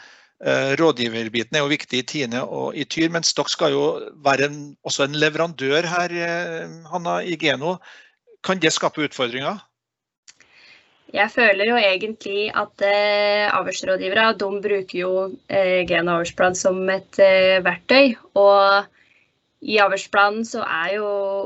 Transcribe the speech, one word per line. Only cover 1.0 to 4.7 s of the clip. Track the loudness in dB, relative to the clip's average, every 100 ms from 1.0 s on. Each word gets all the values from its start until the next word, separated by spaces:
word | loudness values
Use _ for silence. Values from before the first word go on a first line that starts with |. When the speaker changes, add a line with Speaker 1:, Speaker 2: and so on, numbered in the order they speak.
| -2 -4 -4 -6 -2 -2
Speaker 1:
er |
jo | 0
viktig | -2 -2 -6
i | -4
Tine | -6 -4 -6
og | -6 -6 -6 -8
i |
Tyr, | -8 -2 -2
mens | 0 -2
dere | -2 -4
skal | -2 0
jo | 0 0 -4 -10 -4
være | 0 2 0
en, | -4 -14